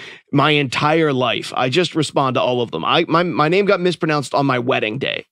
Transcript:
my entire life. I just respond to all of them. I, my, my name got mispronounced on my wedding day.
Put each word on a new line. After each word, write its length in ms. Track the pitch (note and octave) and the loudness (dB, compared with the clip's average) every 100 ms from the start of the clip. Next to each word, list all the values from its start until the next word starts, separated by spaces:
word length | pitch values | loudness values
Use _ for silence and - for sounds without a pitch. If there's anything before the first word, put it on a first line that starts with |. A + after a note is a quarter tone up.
| - - _ | -16 -20 _
my 180 | C#3+ D3 | 2 4
entire 640 | D3 C3+ - D3+ D#3+ D#3 | 2 0 0 0 2 2
life. 400 | C3 B2 G#2 - - | 0 0 -2 -4 -4
I 140 | B2+ | -2
just 260 | C3 F3 D#3+ | 0 0 0
respond 380 | D3 D#3 C3 | -2 0 0
to 80 | B2 | 0
all 200 | G2+ B2 | 0 0
of 100 | A2+ | -2
them. 120 | E2 | -4
I, 220 | E2 C#3 F3 | 0 0 2
my, 160 | D#3+ | 0
my 240 | F3+ A#2 D3+ | 0 0 2
name 180 | F#3 G3 | 2 2
got 140 | G3 | 2
mispronounced 540 | F3+ E3 E3 D3+ C3 | 0 -2 -2 -2 -2
on 120 | - C#3 | 0 0
my 140 | B2+ | 0
wedding 380 | B2 B2 A2 B2 | 0 -2 -2 -4
day. 280 | E2+ - - | -4 -6 -10